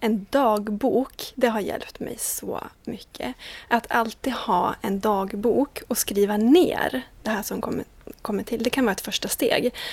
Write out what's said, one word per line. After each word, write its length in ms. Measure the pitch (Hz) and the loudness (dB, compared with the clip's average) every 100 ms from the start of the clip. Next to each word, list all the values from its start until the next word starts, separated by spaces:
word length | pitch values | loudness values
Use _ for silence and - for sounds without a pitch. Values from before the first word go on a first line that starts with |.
en 260 | 226 214 196 | 0 0 0
dagbok. 1000 | 277 247 208 208 208 269 233 269 - - | 2 4 2 0 0 2 2 0 -6 -10
Det 120 | - 240 | 0 0
har 120 | 220 | 2
hjälpt 400 | 196 - - - | -4 -6 -10 -10
mig 160 | - - | -10 -6
så 420 | - - 196 - - _ | -6 -6 -6 -8 -10 _
mycket. 500 | - 202 - - 254 - - - - | -10 -10 -12 -10 -10 -10 -16 -12 -2
Att 180 | 233 - | -2 2
alltid 420 | 233 226 - 269 | 0 0 -2 -4
ha 420 | 233 - 185 - - | -4 0 2 2 -2
en 200 | 190 196 | -2 0
dagbok 800 | 220 196 196 202 226 214 294 - - | 2 2 0 0 2 4 2 -2 -6
och 100 | 247 | -4
skriva 380 | - 202 202 208 | 0 2 2 4
ner 680 | 226 330 311 - - 262 - - | 6 8 6 2 -2 -4 -8 -10
det 80 | 214 | -4
här 120 | 214 | -4
som 180 | 214 190 | -4 -6
kommer, 240 | - - - - - - | -4 -6 -8 -14 -20 -12
kommer 200 | - 202 | -4 -4
till. 200 | 202 226 | -4 -2
Det 80 | 233 | -2
kan 140 | 269 | 2
vara 80 | 233 | 2
ett 80 | 190 | 0
första 280 | - - - | -4 -4 -4
steg. 460 | - 277 - 247 - - | 0 2 2 0 -4 -10